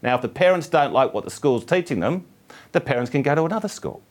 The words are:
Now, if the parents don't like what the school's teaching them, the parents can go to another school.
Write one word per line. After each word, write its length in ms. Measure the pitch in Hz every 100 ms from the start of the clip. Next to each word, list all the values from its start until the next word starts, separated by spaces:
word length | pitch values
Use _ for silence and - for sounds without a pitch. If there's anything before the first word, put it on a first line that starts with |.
Now, 140 | 120 123
if 60 |
the 80 | 123
parents 400 | - 180 180 -
don't 240 | 160 143
like 200 | 107 131
what 120 | 107 -
the 40 |
school's 360 | - 143 120 -
teaching 340 | 180 175 110
them, 260 | 95 180 - _ - - -
the 80 | 175
parents 320 | - 123 123
can 100 | 147
go 140 | 127 151
to 80 |
another 240 | 160 214 208
school. 340 | - - - -